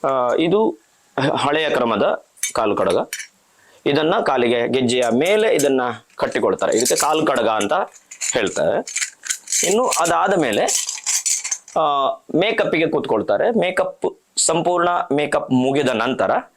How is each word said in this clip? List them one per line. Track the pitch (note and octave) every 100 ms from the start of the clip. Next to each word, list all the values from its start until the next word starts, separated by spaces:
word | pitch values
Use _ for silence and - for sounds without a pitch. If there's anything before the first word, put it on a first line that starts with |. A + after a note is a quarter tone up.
| C#3
ಆ, | C3+ B2
ಇದು | - E3 G3+ A3 - _ _ _ -
ಹ-, | C3+ -
ಹಳೆಯ | C#3 D3+ D#3
ಕ್ರಮದ | - A#2+ G#2 D3+ - - _ -
ಕಾಲು | - A2 G#2
ಕಡಗ. | F#2+ F#2+ A3 - - _ _ _ _ - -
ಇದನ್ನ | C#3+ D#3 G3+
ಕಾಲಿಗೆ | - C3 A#2+ A#2+ A#2+
ಗೆಜ್ಜೆಯ | B2 B2 B2+ A#2+ A#2
ಮೇಲೆ | E3 G#3+ G#3+ D#3+
ಇದನ್ನ | C#3+ C3+ B2 A2+ _ -
ಕಟ್ಟಿಕೊಳ್ತಾರೆ, | C3+ B2 A2 F#2 F#2 G#2+
ಇದಕ್ಕೆ | B2+ D#3+
ಕಾಲು | D3 D#3 D3+
ಕಡಗ | C3 A2+
ಅಂತ | A2 G2+ E3+ G#3+ - _ - -
ಹೇಳ್ತಾರೆ. | B2+ G2 - D#2+ C#3+ C4 - - - - - - - E3+
ಇನ್ನು | G#3 B3
ಅದಾದ | - E3+ E3 F#3+ G3
ಮೇಲೆ, | C#3 G#2+ G#3+ - - - - - - - - - - -
ಆ, | D#3 C#3+ C3+
ಮೇಕಪ್ಪಿಗೆ | - - D3 G3+ G#3+ F#3+ E3+ D#3+
ಕೂತ್ಕೊಳ್ತಾರೆ. | D3+ - A2 - G#2 F3+ A3+
ಮೇಕಪ್, | - - F#3 - - - _ -
ಸಂಪೂರ್ಣ | - D#3+ E3+ F3 F3
ಮೇಕಪ್ | F3 - C#3 D3 D3 -
ಮುಗಿದ | B2+ C3 C#3 C#3
ನಂತರ | A#2 A#2+ B2 F#2+ C#3 -